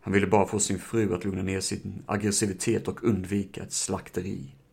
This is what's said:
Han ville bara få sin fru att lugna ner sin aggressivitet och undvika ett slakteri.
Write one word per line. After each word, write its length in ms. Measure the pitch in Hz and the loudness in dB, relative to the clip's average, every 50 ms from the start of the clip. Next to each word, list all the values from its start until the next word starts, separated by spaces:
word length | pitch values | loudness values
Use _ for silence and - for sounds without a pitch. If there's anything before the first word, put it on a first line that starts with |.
Han 120 | - 110 | -2 4
ville 140 | 95 101 98 | 4 4 4
bara 200 | 92 107 104 95 | 6 6 4 4
få 120 | - - 101 | 4 2 0
sin 200 | - - 101 90 | 0 0 0 -4
fru 360 | - - - 113 110 98 95 | -4 -2 0 2 2 2 0
att 100 | 87 90 | 0 -2
lugna 180 | 101 95 92 | -4 -4 -2
ner 180 | 95 92 95 95 | -2 0 -2 -2
sin 420 | 92 - 104 104 - 101 98 101 - | -2 -2 -4 -4 -6 -8 -10 -10 -6
aggressivitet 800 | - - 104 104 104 101 - 113 101 95 90 - - 113 113 - - | -2 -2 0 2 2 2 2 2 0 -2 -2 0 0 0 0 0 -4
och 160 | 90 - - | -6 0 2
undvika 580 | 117 107 92 92 90 101 101 98 - - - | 2 2 2 0 0 0 -2 -2 -2 -8 -12
ett 100 | 82 - | -10 -6
slakteri. 800 | - - - - 95 90 - - - 98 90 98 101 92 - 139 - - _ _ | -4 -4 -2 -2 -4 -4 -6 -6 -6 -6 -4 -4 -6 -8 -10 -12 -16 -20 _ _